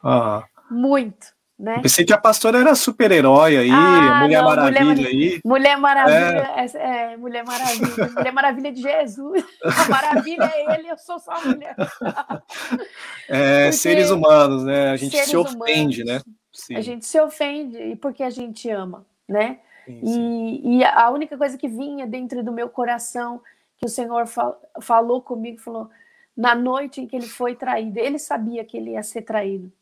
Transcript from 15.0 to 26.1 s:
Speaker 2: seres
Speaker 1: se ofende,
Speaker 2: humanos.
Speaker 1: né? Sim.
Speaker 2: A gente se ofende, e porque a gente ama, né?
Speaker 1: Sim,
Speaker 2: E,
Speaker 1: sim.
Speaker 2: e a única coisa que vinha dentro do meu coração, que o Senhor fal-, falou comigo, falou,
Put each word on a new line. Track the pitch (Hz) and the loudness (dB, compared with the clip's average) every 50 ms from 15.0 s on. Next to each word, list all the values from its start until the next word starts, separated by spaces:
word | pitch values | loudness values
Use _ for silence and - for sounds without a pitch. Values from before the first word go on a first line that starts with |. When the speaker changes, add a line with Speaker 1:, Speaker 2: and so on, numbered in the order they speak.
| 131 139 | -4 -2
Speaker 2:
seres | - 294 277 - | 0 0 0 2
Speaker 1:
se | 294 170 | 2 0
ofende, | 175 - 254 233 226 233 156 156 151 147 127 113 117 | 0 0 -4 -8 -4 -2 0 2 2 0 -2 -4 -4
Speaker 2:
humanos. | 117 120 135 - | -6 -6 -6 -8
Speaker 1:
né? | - - _ _ _ | -10 -20 _ _ _
Sim. | _ - - - - | _ -20 -16 -10 -8
Speaker 2:
A | 214 | -8
gente | 220 233 240 233 226 | -8 -8 -10 -12 -12
se | - - 320 | -2 2 2
ofende, | 311 302 302 - 302 285 285 294 302 262 226 233 | 2 2 0 -6 -6 -6 -4 -8 -10 -12 -12 -12
e | 226 220 226 | -10 -10 -10
porque | - - 285 247 _ 269 | -8 -8 -10 -8 _ -8
a | 269 | -8
gente | 247 262 254 233 220 - - 240 | -8 -10 -12 -12 -14 -12 -8 -8
ama, | 214 202 190 185 180 - _ _ _ _ _ _ | -6 -6 -8 -10 -14 -16 _ _ _ _ _ _
né? | 196 208 214 233 262 254 _ _ _ _ _ | -2 0 0 -2 -4 _ _ _ _ _ _
Speaker 1:
Sim, | - 247 - 240 | -20 -16 -8 -6
Speaker 2:
E, | 220 | -4
Speaker 1:
sim. | 233 240 233 233 233 233 226 226 226 - - 240 240 247 | -2 -2 -2 -4 -4 -6 -6 -6 -8 -6 -2 2 2 4
Speaker 2:
e | 262 | 4
a | - - - 233 233 | 4 4 4 2 2
única | 254 294 311 294 302 254 | 2 -2 -6 -8 -6 -6
coisa | 294 277 254 269 | -6 -6 -6 -6
que | - 269 | -10 -10
vinha | 220 220 269 285 285 277 269 | -8 -8 -10 -10 -10 -10 -10
dentro | 226 214 254 254 240 262 247 233 | -10 -10 -10 -10 -10 -8 -8 -8
do | 226 | -8
meu | 240 226 240 240 | -8 -8 -8 -8
coração, | - - 247 240 240 240 233 - - 247 240 240 240 240 _ _ _ _ _ _ _ _ | -6 -6 -4 -4 -4 -6 -6 -10 -10 -8 -8 -8 -10 -14 _ _ _ _ _ _ _ _
que | - | -10
o | 233 | -8
Senhor | 220 - 240 233 240 233 233 226 | -6 -6 -8 -4 -4 -4 -4 -4
fal-, | - 240 240 240 - - _ - _ - | -4 -6 -4 -4 -6 -10 _ -20 _ -18
falou | 226 - 240 226 233 233 240 254 | -2 2 2 2 4 2 0 -4
comigo, | 247 - 254 226 226 240 233 226 | -2 -8 -10 -8 -8 -10 -12 -14
falou, | - - 226 226 220 220 _ _ _ _ | -16 -14 -12 -12 -12 -14 _ _ _ _